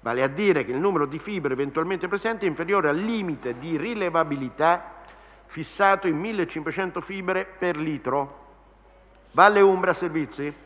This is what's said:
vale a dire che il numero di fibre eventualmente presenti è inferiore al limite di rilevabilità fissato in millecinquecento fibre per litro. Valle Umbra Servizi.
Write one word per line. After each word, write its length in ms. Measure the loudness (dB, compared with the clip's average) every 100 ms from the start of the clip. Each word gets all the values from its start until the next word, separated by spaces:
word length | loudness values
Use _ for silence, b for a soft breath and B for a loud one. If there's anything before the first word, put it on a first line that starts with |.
vale 200 | -2 0
a 60 | 0
dire 360 | 2 2 2
che 80 | 0
il 60 | 0
numero 300 | 0 2 0
di 100 | -4
fibre 360 | -6 -4 -2
eventualmente 540 | -2 -2 -2 -2 -4 -4
presenti 380 | -2 -2 -2
è 20 | -4
inferiore 420 | -2 0 2 2
al 80 | 0
limite 600 | -2 -2 -4 -4 -6 -8
di 180 | -6
rilevabilità 1160 | -4 -4 -2 0 0 0 -2 -6 0 2 2 -2 -18 B B B B -16
fissato 600 | -12 -12 2 4 4 0
in 120 | -2
millecinquecento 800 | -2 -2 -4 -4 -6 -4 -4 -6
fibre 460 | -8 -6 -2 -2 -4 -4
per 180 | -2
litro. 600 | -2 -4 -4 -2 -2 -2 -10 -20 -20 -20 _ -20 -20 -20 -20 -4
Valle 300 | 6 8 8
Umbra 320 | 6 6 0
Servizi. 600 | 0 -2 -4 -6 -6 -10 -8